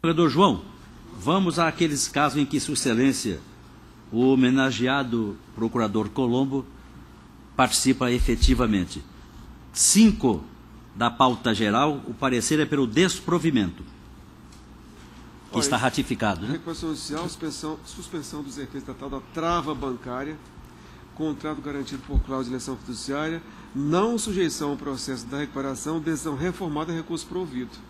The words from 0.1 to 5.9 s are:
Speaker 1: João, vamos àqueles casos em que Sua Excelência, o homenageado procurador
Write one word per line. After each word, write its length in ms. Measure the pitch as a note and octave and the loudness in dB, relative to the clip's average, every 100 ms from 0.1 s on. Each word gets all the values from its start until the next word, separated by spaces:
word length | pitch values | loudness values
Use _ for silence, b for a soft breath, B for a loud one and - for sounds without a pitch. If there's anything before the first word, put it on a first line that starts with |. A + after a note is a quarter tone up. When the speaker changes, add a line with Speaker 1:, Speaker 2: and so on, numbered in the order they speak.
| E3 E3 | 4 4
Speaker 1:
João, 320 | C3+ G3 F#2 - - - - - - | 6 4 4 -4 -18 -20 -20 -18 -6
vamos 380 | G2 F#3 F3+ E3+ | 0 2 2 2
àqueles 500 | E3 D#3 E3 C#3+ - | 0 2 0 0 -2
casos 300 | C#3 D3 C#3 | 2 2 2
em 80 | C#3 | 0
que 140 | D3 | 0
Sua 160 | - G2+ | -2 -2
Excelência, 640 | C3 A2+ C3+ B2+ A2 D#2+ - - - - - - - | 2 4 4 2 -4 -6 -10 -20 -20 -20 -20 -20 -6
o 80 | A2 B2+ | 2 4
homenageado 1080 | C3+ B2+ C3+ C3 A2 B2+ C#3 B2+ A#2 G#2+ - - - | 6 6 4 2 0 0 0 0 -2 -2 -6 -14 -4
procurador 540 | A2+ A#2+ A2 | -2 0 0